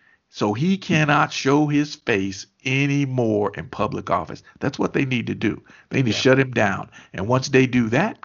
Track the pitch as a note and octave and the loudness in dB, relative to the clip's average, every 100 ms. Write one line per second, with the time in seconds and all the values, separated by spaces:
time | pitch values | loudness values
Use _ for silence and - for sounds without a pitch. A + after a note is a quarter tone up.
0 | _ _ _ - G#2+ A2 F3+ G3 - D#3 | _ _ _ -4 -2 0 0 0 0 0
1 | D3 D3 D3+ - C3+ D3 D3+ D3 D3 - | 2 2 0 -2 2 2 4 0 -2 -6
2 | - G2+ G2 F#2+ - _ C3 C3+ C#3+ C#3+ | -2 -2 -2 -8 -16 _ -4 0 0 0
3 | C3+ B2+ A2+ G#2 G2+ G2 - - G#2 G2 | 0 0 0 2 0 -4 -12 -4 -4 -4
4 | G2 F2+ D2+ - - - - - - - | -2 -2 -2 -12 -16 -6 -6 -2 -2 0
5 | C3+ A#2+ A2+ G2+ G#2+ - _ - - B2+ | 0 -2 -2 -4 -4 -4 _ -20 -4 0
6 | A#2+ - B2+ C3+ C3 A#2 G2+ E2+ - - | 0 2 4 4 4 0 0 -2 -10 -18
7 | - - G2+ B2+ C3 C3+ B2+ B2 A2+ B2+ | -16 -8 0 0 4 4 4 2 2 0
8 | G#3+ - | -2 -6